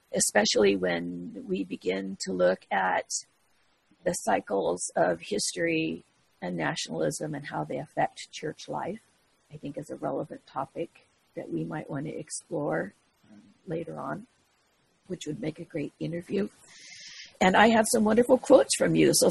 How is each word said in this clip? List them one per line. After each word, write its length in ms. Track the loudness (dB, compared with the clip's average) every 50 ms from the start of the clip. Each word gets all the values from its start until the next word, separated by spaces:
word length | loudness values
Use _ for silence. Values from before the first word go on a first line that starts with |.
| _ _
especially 640 | -2 0 0 2 4 4 4 4 4 4 6 6 4
when 680 | 4 2 0 -2 -2 -4 -6 -6 -8 -10 -10 -12 -12 -8 -4
we 160 | -4 -4 -4
begin 540 | -6 -8 -6 -4 -4 -2 -2 -4 -6 -8 -8 -6
to 80 | -4 0
look 320 | 2 2 2 2 0 -4 -4
at 360 | -2 0 0 0 0 -2 -2 -4 -8 -10 -10 _ _ _ _ _ _ _ _ _ _ _ _ _ _ _ -4
the 80 | -4
cycles 800 | -4 -2 -2 -2 -2 -2 -2 -2 -2 -2 0 0 -2 -2 -4 -4 -2 0
of 240 | 2 2 0 -2
history 840 | -4 -4 -4 -4 -2 -4 -4 -2 -2 0 0 0 -2 -2 -4 -8 -10 _ _ _ _ _ _ _
and 160 | -8 -6 -4 -4
nationalism 760 | -2 -2 -4 -4 -6 -6 -4 -2 -2 -2 -2 -4 -6 -8 -8
and 120 | -8 -10 -8
how 160 | -6 -6 -6
they 140 | -6 -6 -8
affect 520 | -8 -8 _ -2 -2 -2 -4 -6 -16 -14 -14
church 340 | -10 -10 -10 -10 -10 -10 -10
life, 320 | -8 -8 -6 -8 -10 -10 _ _ _ _ _ _ _ _ _ _ -18
I 40 | -14
think 200 | -14 -12 -10 -10
is 120 | -12 -10
a 60 | -10
relevant 500 | -8 -6 -6 -6 -6 -6 -8 -12 -16 _
topic 640 | -12 -10 -8 -8 -8 -8 -8 -10 -10 _ _ _ _ _ _ _ _ _
that 140 | -14 -12 -8
we 140 | -6 -6 -6
might 260 | -6 -8 -8 -8 -8
want 180 | -8 -8 -8 -8
to 40 |
explore, 800 | -10 -10 -12 -12 -14 -14 -10 -8 -6 -4 -2 -2 -2 -2 -4 -6 -10 _ _ _ _ _ _ _
um, 100 | -20 -20 -20 _ _ _ _ -8
later 300 | -8 -8 -8 -8 -10 -10
on, 300 | -8 -8 -8 -10 -10 -14 _ _ _ _ _ _ _ _ _ _ _ _ _ _ _ -12
which 200 | -10 -10 -8 -8
would 120 | -8 -6
make 200 | -6 -8 -8 -8
a 40 | -10
great 300 | -10 -8 -6 -6 -8 -8 -8
interview. 500 | -8 -6 -6 -8 -8 -4 -2 -2 -2 -4 -6 _ -20 -20 -20 -20 -20 -20 -18 -18 -18 -18 -18 -18 -20 -16 -2 2
And 160 | 4 6 8
I 140 | 8 8 8
have 160 | 8 6 4 4
some 140 | 2 2 2
wonderful 340 | 4 4 4 6 6 6 4
quotes 380 | 8 8 8 8 8 6 2
from 200 | 2 2 4 6
you, 180 | 6 6 6 6
so 160 | 6 4 4